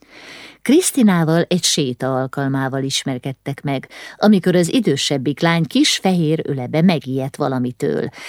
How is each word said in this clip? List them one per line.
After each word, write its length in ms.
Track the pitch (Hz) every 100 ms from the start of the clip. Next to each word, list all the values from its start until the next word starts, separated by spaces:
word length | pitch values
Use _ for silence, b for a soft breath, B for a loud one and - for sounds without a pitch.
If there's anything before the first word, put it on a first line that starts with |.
| B B B B B B
Krisztinával 800 | - 311 - 285 220 175 156 165
egy 220 | - 180
séta 500 | - - 135 123 131
alkalmával 680 | 131 131 - 139 135 135 135
ismerkedtek 800 | 135 - 143 127 139 131 - 139
meg, 260 | 147 135 - B B B
amikor 380 | 202 202 185
az 180 | 180 170
idősebbik 680 | 269 196 139 - 143 131 139
lány 240 | 165 170
kis 320 | 160 254 294 -
fehér 460 | 190 180 151 160
ölebe 380 | - 135 123 151
megijedt 540 | 185 156 127 131 135 -
valamitől, 720 | 143 131 123 123 143 - - B